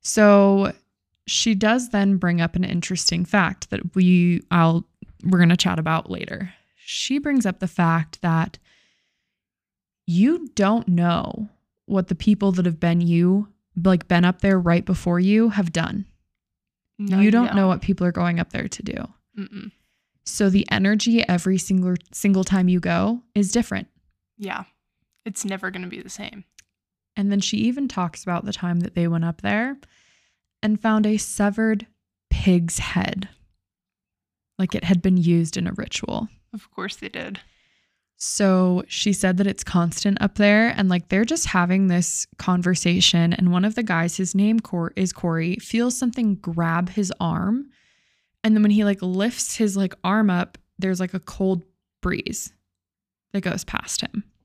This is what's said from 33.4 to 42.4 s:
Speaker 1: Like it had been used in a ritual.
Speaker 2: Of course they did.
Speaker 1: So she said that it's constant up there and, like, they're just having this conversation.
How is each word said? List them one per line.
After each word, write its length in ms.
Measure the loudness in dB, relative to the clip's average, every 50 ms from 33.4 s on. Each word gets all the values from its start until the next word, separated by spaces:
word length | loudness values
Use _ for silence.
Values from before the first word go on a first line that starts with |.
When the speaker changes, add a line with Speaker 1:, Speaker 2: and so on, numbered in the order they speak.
| _ _ _ _ _ _ _ _ _ _ _ _ _ _ _ _ _ _ _ _ _ _ _ -4
Speaker 1:
Like 160 | -4 -2 -2
it 100 | -4 0
had 160 | 0 0 2
been 160 | 2 2 0
used 400 | 2 2 2 2 2 0 -2 -4
in 100 | -6 -6
a 60 | -6
ritual. 560 | -6 -8 -10 -10 -8 -10 -8 -8 -8 -8 -8 -10 -14 _ _ _
Speaker 2:
Of 180 | -18 -18 -18 _
course 260 | _ -12 -12 -12 -12
they 120 | -14 -16 -14
did. 320 | -12 -12 -12 -12 -14 -16 -18 _ _ _ _ _ _ _ _ _ _ _ _ _ _ _ -10
Speaker 1:
So 600 | -8 -4 0 2 2 4 4 2 2 0 -2 -4
she 260 | _ -8 -4 -2 -2
said 260 | 0 0 0 0 0 0
that 100 | 0 -2
it's 160 | -2 -6 -10
constant 520 | -2 0 0 0 0 -4 -4 -2 -2 0 0
up 140 | -2 -4 _
there 320 | 2 2 4 4 4 2 2 0
and, 120 | 0 0 2
like, 200 | 0 0 -2 _
they're 160 | 0 0 0
just 220 | 0 -2 -4 -4
having 420 | -2 0 0 2 2 2 2 2 2
this 360 | 2 0 0 -2 -4 -6 -8 _ -12
conversation. 960 | -8